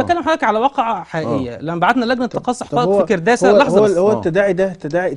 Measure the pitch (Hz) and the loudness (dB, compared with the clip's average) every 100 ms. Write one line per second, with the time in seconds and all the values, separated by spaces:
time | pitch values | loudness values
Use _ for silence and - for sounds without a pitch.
0 | - 349 311 320 240 214 262 277 226 196 | 0 -2 0 0 0 0 0 0 -2 -4
1 | 160 165 127 131 123 117 151 170 180 247 | -6 -6 -4 -4 -4 -8 -8 -2 0 0
2 | 233 247 240 - - 240 - 147 175 202 | 0 -2 -4 -4 -6 -6 -4 -2 2 2
3 | 170 190 165 180 - 208 185 185 214 175 | 2 0 0 2 4 4 4 4 4 4
4 | 196 214 180 175 202 180 190 175 151 170 | 2 0 0 0 0 0 -2 -4 -6 -4
5 | 185 | -2